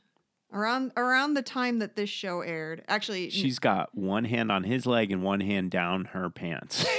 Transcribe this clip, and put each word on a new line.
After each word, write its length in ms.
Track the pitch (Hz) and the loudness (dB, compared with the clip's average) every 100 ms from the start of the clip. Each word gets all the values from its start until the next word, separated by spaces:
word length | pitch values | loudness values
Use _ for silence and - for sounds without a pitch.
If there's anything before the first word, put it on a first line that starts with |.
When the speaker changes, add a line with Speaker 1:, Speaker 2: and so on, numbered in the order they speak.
| _ _ _ _ _ | _ _ _ _ _
Speaker 1:
Around, 400 | 196 214 254 262 - | -4 0 0 -2 -2
around 380 | 247 262 285 | 2 2 4
the 80 | 285 | 0
time 380 | 262 262 247 240 | 0 -2 0 0
that 160 | 214 - | -2 -2
this 120 | 202 | -4
show 340 | - 196 175 | -4 -6 -4
aired, 420 | 170 165 156 160 - | -4 -6 -6 -10 -2
actually, 380 | 214 202 190 | -2 0 -4
n- 60 | 175 | -4
Speaker 2:
She's 280 | 202 175 120 | 0 0 2
got 340 | 123 95 - | 2 4 0
one 320 | 98 95 101 | -2 0 0
hand 280 | 117 117 113 | 2 0 2
on 100 | 98 | 2
his 240 | 92 127 123 | 2 0 2
leg 240 | 120 107 | 2 4
and 100 | 95 | 2
one 160 | 95 101 | 2 2
hand 320 | 98 98 92 | 2 0 2
down 320 | 92 87 92 87 | 0 0 0 -4
her 240 | 92 90 | -4 -6
pants. 560 | - 85 78 - - - | -6 -8 -8 -6 -2 0